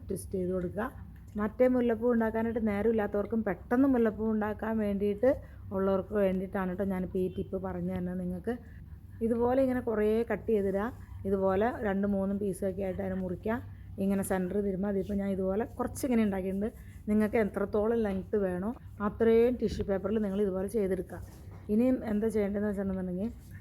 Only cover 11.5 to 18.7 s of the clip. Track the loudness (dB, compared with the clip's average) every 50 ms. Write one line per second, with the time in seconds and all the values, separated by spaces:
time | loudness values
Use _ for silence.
11.5 | 4 4 2 2 0 0 -2 0 2 2 2 2 2 2 0 0 0 0 -2 -2
12.5 | -2 -2 -2 -2 -2 -2 -2 -4 -2 -2 -4 -4 -2 -2 -2 -4 -4 -4 -2 -2
13.5 | -2 -2 -4 -8 -14 -14 -16 -12 -6 -2 0 2 2 2 0 0 0 0 0 0
14.5 | 0 0 0 0 0 0 0 0 0 0 0 0 -2 -2 0 0 0 0 0 0
15.5 | 2 0 0 -2 -2 -4 -4 -4 -4 -2 0 2 4 4 4 2 2 0 -2 -2
16.5 | -2 -2 -2 -4 -6 -8 -16 -16 -16 -10 -2 2 2 4 4 4 4 2 2 2
17.5 | 0 -2 -2 0 0 2 2 2 2 2 0 0 -2 -4 -4 -2 0 0 0 0
18.5 | -2 -2 -2 -4